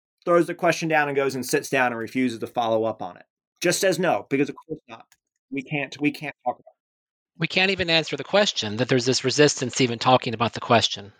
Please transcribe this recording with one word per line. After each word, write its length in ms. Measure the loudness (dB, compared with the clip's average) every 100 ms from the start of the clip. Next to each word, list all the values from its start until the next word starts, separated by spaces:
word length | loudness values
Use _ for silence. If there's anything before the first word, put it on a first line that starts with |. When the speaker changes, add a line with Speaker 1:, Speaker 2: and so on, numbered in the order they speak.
| _ _
Speaker 1:
Throws 220 | 2 2 2
the 80 |
question 340 | 0 0 0 0
down 200 | 0 2
and 80 | 0
goes 180 | 0
and 100 | -2
sits 240 | -2 -2 -2
down 220 | 0 0
and 80 | -2
refuses 400 | -6 -2 -2 -2
to 80 | -6
follow 380 | -4 0 0
up 180 | 0 -4
on 140 | -12 -14
it. 100 | -20 _ _ _
Just 200 | -2 0
says, 180 | 0 2
"No, 280 | 0 0 0
because 200 | -2 -2
of 60 |
course 260 | -4 -14 -14 _
not. 180 | -20 -20 _ _ _ _
We 120 | -10
can't, 380 | -6 -6 -6 -2
we 120 | -2
can't 220 | -2 -10 -8
talk 120 | -8 -8
about 100 | -14
it." 720 | _ _ _ _ _ _ _
Speaker 2:
We 100 | -2
can't 240 | 0 0
even 180 | 0 0
answer 260 | 0 0 -8
the 60 |
question, 540 | 0 2 2 -2 -6 -4
that 120 | 2
there's 180 | 2 2
this 180 | 0
resistance 500 | 0 4 4 4 -4 0
to 80 |
even 140 | -2 0
talking 340 | 4 4 2
about 200 | -4 -4
the 80 | -4
question. 520 | 2 4 4 -4 -12